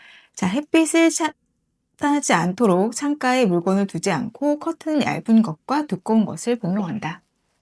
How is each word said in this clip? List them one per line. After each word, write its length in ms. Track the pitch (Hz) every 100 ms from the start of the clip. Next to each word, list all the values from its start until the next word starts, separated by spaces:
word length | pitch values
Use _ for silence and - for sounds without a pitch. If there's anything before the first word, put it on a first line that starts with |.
| - - _
자, 140 | - 180
햇빛을 640 | 233 302 330 320 330 330
차단하지 1200 | 320 311 - _ _ _ _ _ _ 285 294 277
않도록 640 | 185 170 185 233 180 220 226
창가에 500 | 285 294 254 254 226
물건을 400 | 175 180 196 196
두지 240 | - 202
않고 480 | 160 - - 285 294
커튼은 460 | 330 330 311 302
얇은 380 | 175 147 190 226
것과 440 | 220 156 - 277 302
두꺼운 400 | 185 - 220 202
것을 300 | 160 233 240
복용한다. 640 | 170 196 180 214 - 165 _ _ _ _